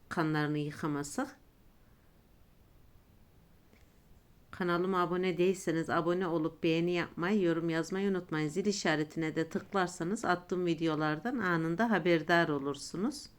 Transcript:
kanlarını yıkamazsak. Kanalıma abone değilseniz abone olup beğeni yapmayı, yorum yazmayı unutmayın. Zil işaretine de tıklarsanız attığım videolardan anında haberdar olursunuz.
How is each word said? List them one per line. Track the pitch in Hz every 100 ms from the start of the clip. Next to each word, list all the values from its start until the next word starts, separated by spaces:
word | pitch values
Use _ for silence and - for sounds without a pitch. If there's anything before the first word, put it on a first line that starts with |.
| -
kanlarını | 180 156 151 147 151
yıkamazsak. | 147 - 160 143 143 - 285 - - - - - - - - - - - - - - - - - - - - - - - - - - - - - - - -
Kanalıma | - 175 175 185 185
abone | 170 180 185 170
değilseniz | 180 185 175 165 156
abone | 156 165 180 180
olup | 165 156 160
beğeni | 170 165 175
yapmayı, | 175 - - 175 214
yorum | 170 165 170
yazmayı | 165 156 190 196
unutmayın. | 185 180 160 151
Zil | 175 202
işaretine | 196 175 151 151 165 156 156
de | 160
tıklarsanız | 190 - 196 175 - 170 226
attığım | - 175 - 180 175
videolardan | 160 165 151 151 160 233 254
anında | 185 165 160 170 233
haberdar | 185 175 165 156 170 156
olursunuz. | 143 139 139 - 160 240 - -